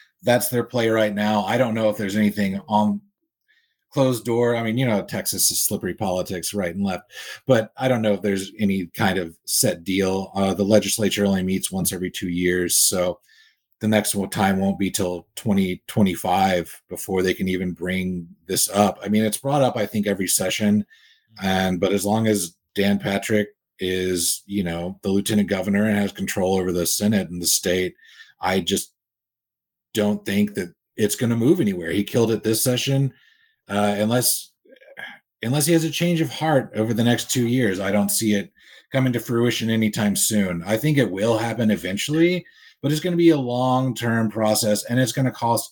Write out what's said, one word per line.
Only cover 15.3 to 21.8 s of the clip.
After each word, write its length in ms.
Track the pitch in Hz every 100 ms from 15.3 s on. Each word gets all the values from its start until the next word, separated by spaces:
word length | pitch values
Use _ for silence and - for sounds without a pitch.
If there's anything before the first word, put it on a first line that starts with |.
| -
twenty 480 | 113 98 92 90 -
twenty-five 960 | - 98 85 95 92 95 90 82 - -
before 340 | 87 - 95
they 120 | 92
can 140 | 92 95
even 260 | 92 92
bring 540 | 82 87 92 92 90 85 - -
this 240 | 90 -
up. 300 | 101 101 -
I 60 | 101
mean, 140 | 107
it's 160 | 110 -
brought 220 | 139 147
up, 140 | 127 117
I 100 | 101
think, 220 | 110 101
every 200 | 98 90
session. 580 | - 92 - 107 104 104 - _ _ _ -
And, 380 | 95 92 92
but 120 | 90